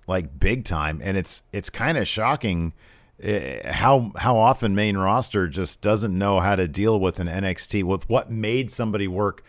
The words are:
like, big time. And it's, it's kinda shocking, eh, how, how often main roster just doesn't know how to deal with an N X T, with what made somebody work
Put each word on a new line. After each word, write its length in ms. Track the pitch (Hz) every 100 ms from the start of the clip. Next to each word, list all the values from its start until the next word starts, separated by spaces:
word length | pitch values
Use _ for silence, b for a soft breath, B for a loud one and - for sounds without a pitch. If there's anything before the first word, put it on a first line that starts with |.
| -
like, 340 | 95 73 69
big 240 | - 127
time. 340 | - 80 76 78
And 120 | 95 95
it's, 260 | 85 - -
it's 160 | 104 -
kinda 360 | - 127 156 104
shocking, 640 | - 113 147 113 87 82 - b b b -
eh, 500 | 101 104 67 64 -
how, 420 | - 120 139 117 -
how 220 | - 117
often 360 | 113 131 110
main 220 | 98 107 98
roster 500 | 95 113 123 104 90
just 360 | 80 87 -
doesn't 340 | 104 107 107 92
know 240 | 101 95
how 160 | 92 95
to 100 | 90
deal 320 | 73 107 107
with 220 | 92 90
an 80 | 85
N 160 | 90
X 220 | 98 90 -
T, 160 | 104
with 260 | 90 95 -
what 220 | 120 -
made 400 | 113 107 123 123
somebody 360 | - 110 104 98
work 380 | 92 101 -